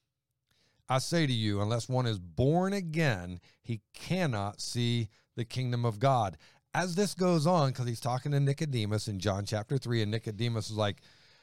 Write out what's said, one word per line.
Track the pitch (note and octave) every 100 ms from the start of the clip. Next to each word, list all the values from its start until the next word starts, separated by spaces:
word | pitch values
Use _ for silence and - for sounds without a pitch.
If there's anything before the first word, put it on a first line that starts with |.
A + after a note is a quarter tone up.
| _ _ _ _ _ _ _ _ -
I | C3
say | - E3+ D3
to |
you, | A#2 G#2+ G2+
unless | G#2 A#2 -
one | B2+ A#2+
is | G2+
born | F2 E2 C3 E3+ F#3+
again, | G3+ E3+ D#3 D3+ F#2+ F2+ F2 - _
he | - A2+ -
cannot | - - F#3 D#3+ G#2 G2+ -
see | - A#2+ A#2+ A#2+ A2 - _ -
the | A#2
kingdom | C3 B2+ A#2+ A#2
of | G#2
God." | C3+ B2+ G2 D#2+ - _ _ D3+
As | F3+ F3
this | G3+ -
goes | F3+ E3+ D3+
on, | F3+ C3+
'cause | B2+ A#2+
he's | A2+
talking | A#2+ B2+ D3
to | C#3+
Nicodemus | C#3 C#3 D#3 B2 G#2 G#2+ -
in | G2
John | G2+ G2 G2
chapter | G#2 G#2 C#3
three, | A#2 A#2
and | G#2
Nicodemus | A2+ A2+ G2+ A#2+ A2+ G#2
is | G#2+
like, | G#2 - - - _ _